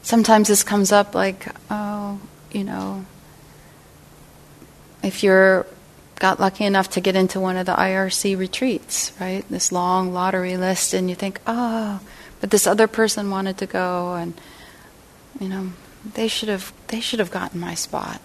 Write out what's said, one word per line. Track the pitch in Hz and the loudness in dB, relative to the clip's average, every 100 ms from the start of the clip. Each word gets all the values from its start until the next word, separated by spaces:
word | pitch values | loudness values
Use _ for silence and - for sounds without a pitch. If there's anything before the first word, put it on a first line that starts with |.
Sometimes | - 233 220 220 208 | 2 4 6 6 6
this | 202 | 4
comes | - 208 196 | 2 2 4
up | 208 202 185 | 4 4 0
like, | 190 190 - - - | -2 -2 -12 -14 -8
oh, | 208 208 208 202 202 196 - - | -6 -6 -6 -8 -10 -12 -20 -10
you | 208 | -6
know, | 196 196 190 196 190 - - - - - - - - - - - - - - - - - - - | -4 -6 -6 -8 -12 -20 -20 -20 -20 -20 -20 -20 -20 -20 -20 -20 -20 -20 -20 -20 -20 -20 -20 -6
if | 202 - | -6 0
you're, | 202 190 190 185 - - - - - - | 6 8 8 6 0 -12 -20 -20 -20 0
got | 190 - | 0 2
lucky | 190 190 208 | 0 0 0
enough | 196 190 | 2 0
to | - | 0
get | 185 190 | 2 2
into | 185 190 | 2 0
one | 185 185 | -2 -2
of | 185 | 0
the | - | 2
I | 190 190 | 2 2
R | 190 | 0
C | - 202 190 | 0 -2 -2
retreats, | 185 - 262 196 - - - - | -4 -2 -2 -2 -4 -6 -6 -6
right? | 185 190 - | -6 -6 -6
This | 180 - | -4 -2
long | 180 175 185 185 | 0 2 2 0
lottery | 180 185 190 180 185 | 0 0 0 -2 -2
list, | 185 185 - | 0 0 0
and | 190 185 | 0 0
you | 175 | -2
think, | 196 196 - | -6 -6 -6
"Oh, | 233 240 226 214 202 - - - - | -2 -2 -2 -4 -6 -10 -20 -20 -10
but | 202 | 2
this | 202 - | 2 4
other | 208 220 | 4 2
person | 220 220 214 202 | 4 0 0 -4
wanted | 190 190 190 | -2 -4 -4
to | 190 | -4
go, | 190 180 180 175 175 | -2 -2 -2 -4 -6
and, | 170 170 - - - - - - - - - - | -6 -10 -18 -20 -20 -20 -20 -20 -20 -20 -20 -12
you | 190 | -8
know, | 190 190 175 - - 214 | -6 -8 -10 -20 -18 -12
they | 214 226 | -4 -2
should | - 214 | -2 -4
have, | 196 190 - - | -4 -6 -16 -8
they | 226 | -6
should | 226 233 | -4 -2
have | 180 | -2
gotten | 185 - 175 | -2 -6 -6
my | 175 | -8
spot. | 170 - - - - | -6 -6 -6 -6 -10